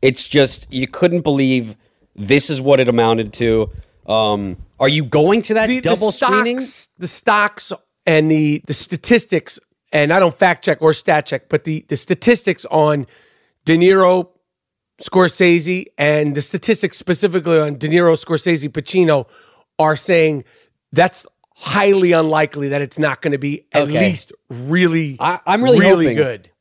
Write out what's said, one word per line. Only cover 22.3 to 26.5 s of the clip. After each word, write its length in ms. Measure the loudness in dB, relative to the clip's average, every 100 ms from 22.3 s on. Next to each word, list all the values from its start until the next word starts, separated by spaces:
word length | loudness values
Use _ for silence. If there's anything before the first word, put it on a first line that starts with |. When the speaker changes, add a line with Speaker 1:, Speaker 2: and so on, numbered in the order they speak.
| 0 -2 -4 -6
Speaker 2:
that 120 | -4
it's 160 | -6 -4
not 220 | -4 -2
gonna 160 | -4 -4
be 280 | -4 -8 _
at 100 | -2
Speaker 1:
Okay. 160 | 0 0
Speaker 2:
least 320 | 0 -2 -10 -20 _
really, 680 | -14 -4 0 2 0 -4 -4
Speaker 1:
I, 200 | -4 -4 -2
I'm 180 | 0
really 160 | 4 4
Speaker 2:
really 260 | 6 4 2
Speaker 1:
hoping. 120 | 0
Speaker 2:
good. 320 | -2 -4 _